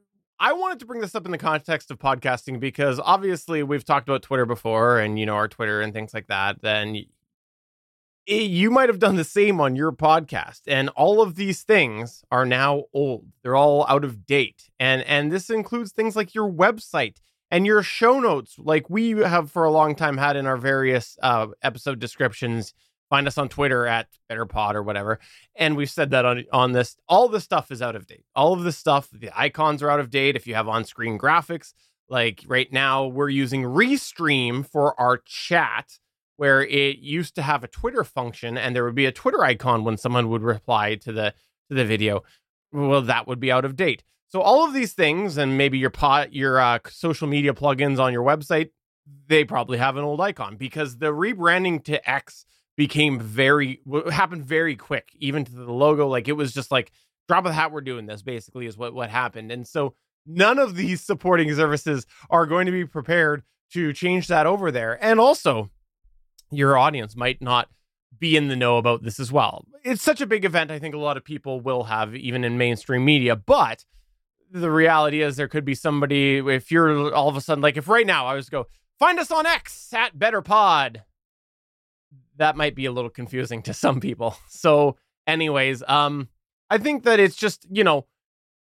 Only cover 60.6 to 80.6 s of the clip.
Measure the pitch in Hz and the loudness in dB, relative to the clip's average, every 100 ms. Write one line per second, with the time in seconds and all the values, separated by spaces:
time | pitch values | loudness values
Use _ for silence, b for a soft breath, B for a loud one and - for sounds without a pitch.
60.6 | 262 175 185 180 - 175 180 170 156 147 | 0 -2 -4 -4 -4 -2 2 2 2 0
61.6 | 156 143 160 139 - b - 170 160 170 | 0 0 -2 -4 -6 b 0 2 2 0
62.6 | 185 180 165 156 127 170 156 147 - _ | 0 -2 -6 -8 -2 2 2 0 -8 _
63.6 | _ 175 156 139 180 180 170 160 156 202 | _ -6 -4 -2 -2 -2 0 2 2 0
64.6 | 180 123 113 120 220 220 247 320 160 117 | -2 -2 -4 -2 2 4 6 4 2 0
65.6 | 101 _ _ _ _ _ _ _ _ 143 | -4 _ _ _ _ _ _ _ _ 0
66.6 | 139 135 143 143 110 117 123 123 127 123 | 4 4 4 0 -8 -4 -4 -4 0 0
67.6 | - _ _ _ _ 120 165 156 143 127 | 0 _ _ _ _ -8 0 2 2 0
68.6 | 123 120 117 117 113 107 120 139 113 - | 2 4 2 0 -4 -8 -2 0 0 -2
69.6 | - 277 247 240 - 302 247 214 190 165 | -16 -10 -6 -2 0 0 -2 -2 0 -2
70.6 | 160 156 156 147 147 135 - 151 139 131 | -2 -6 -10 -6 -4 -6 -8 -12 -10 -6
71.6 | 123 127 110 110 107 123 127 127 123 120 | -4 -4 -2 -4 -4 -6 -6 -4 -2 0
72.6 | 120 113 - 127 135 147 123 110 - 277 | 0 -2 -2 0 4 4 4 0 2 4
73.6 | 127 113 _ _ _ _ _ _ _ 185 | 2 -4 _ _ _ _ _ _ _ -4
74.6 | 170 156 160 156 151 151 151 131 139 151 | 0 4 6 4 2 0 -2 -4 -6 -4
75.6 | 139 131 160 147 143 143 139 135 139 131 | -4 -2 -2 0 2 2 2 2 0 -2
76.6 | - 165 160 147 147 151 139 139 - 147 | 2 4 4 2 0 0 0 0 -2 0
77.6 | 147 147 135 226 208 160 127 139 131 147 | 2 0 2 2 4 2 0 -4 -6 -8
78.6 | 120 _ _ - 320 349 311 320 320 330 | -8 _ _ 2 2 2 0 0 0 0
79.6 | - - - 226 233 151 214 214 - 214 | -4 -20 -8 -4 -4 0 0 0 2 4